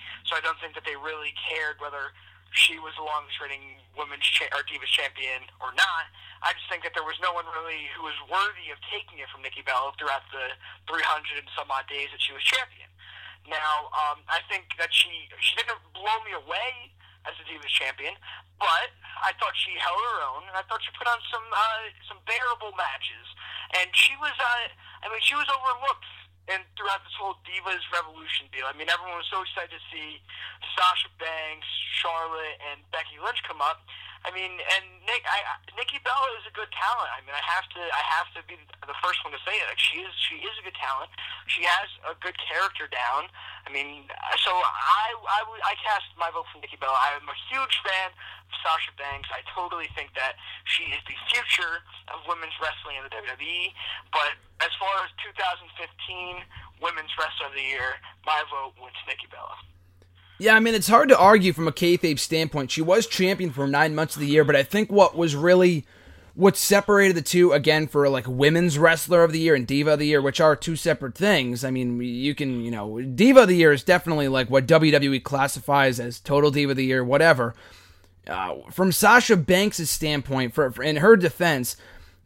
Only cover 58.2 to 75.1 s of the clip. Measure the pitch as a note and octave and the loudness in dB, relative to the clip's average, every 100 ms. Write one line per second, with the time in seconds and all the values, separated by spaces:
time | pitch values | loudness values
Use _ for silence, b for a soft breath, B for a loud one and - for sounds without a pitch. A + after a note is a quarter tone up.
58.2 | - D3+ D3+ C#3+ C3+ B2 B2+ - - C3 | -4 -2 -2 -8 -10 -14 -20 -16 -12 -12
59.2 | - A#2+ - - - - _ _ _ _ | -14 -18 -18 -18 -20 -20 _ _ _ _
60.2 | b b G#3 A3 A3+ A3 F3+ A3+ C#4+ C4 | b b 6 6 6 2 6 6 8 8
61.2 | F#3+ G#3+ F#3 D#3 D#3+ - F3 F3 E3+ C#3+ | 10 8 6 2 0 0 2 2 2 -2
62.2 | - D#3+ D#3+ D3+ C3 - D#3+ G3 A3+ - | -2 -2 -2 -2 -4 -2 2 4 2 2
63.2 | F#3 G3 F3+ C3 C#3 C#3+ D#3 D#3 D#3 D3 | 2 0 -4 -2 0 2 2 2 -2 -2
64.2 | C#3+ D3 C#3+ C#3+ C#3 G#3 G#3+ G3+ F3+ D#3 | 2 6 6 6 4 2 4 6 6 6
65.2 | E3+ C#3+ E3+ F#3 F3+ E3 - b b b | 0 2 6 8 6 4 -2 b b b
66.2 | b b G3 F#3+ - G3+ G3 G3+ G3 F3 | b b 4 4 4 4 6 6 6 4
67.2 | C#3+ F3+ F3 D3 D3+ D#3 D#3 D3 C#3+ C3+ | 2 6 6 6 4 4 4 2 2 2
68.2 | B2 B2+ C#3+ E3 F3 C#3+ E3 E3 E3+ F3 | -2 2 4 6 4 6 6 6 4 6
69.2 | E3+ D#3+ D#3+ C#3+ A#2 C#3+ D3 D3 D3 D3+ | 6 6 4 4 4 2 4 4 6 4
70.2 | C#3 C3 D#3+ D3 - D#3+ E3 D3+ C3+ - | 4 4 4 4 0 -2 0 0 -2 0
71.2 | G3 F#3 B2 A#2+ C3 B2+ B2 A#2+ B2 A#2+ | 2 4 2 -2 -2 -2 -2 -2 -4 -2
72.2 | C3+ C#3+ C#3 B2 A#2 A2+ G#2 A2 C3 B2 | -2 -2 -2 -4 -4 -6 -6 -6 -4 4
73.2 | A3+ C4 G#3+ F3+ D#3+ C#3+ - F3+ E3+ D#3 | 8 10 10 10 8 6 6 4 4 0
74.2 | C#3 C3 A#2+ C3+ B2+ D#3+ D#3+ D3 C#3 | 2 0 2 2 6 8 8 6 4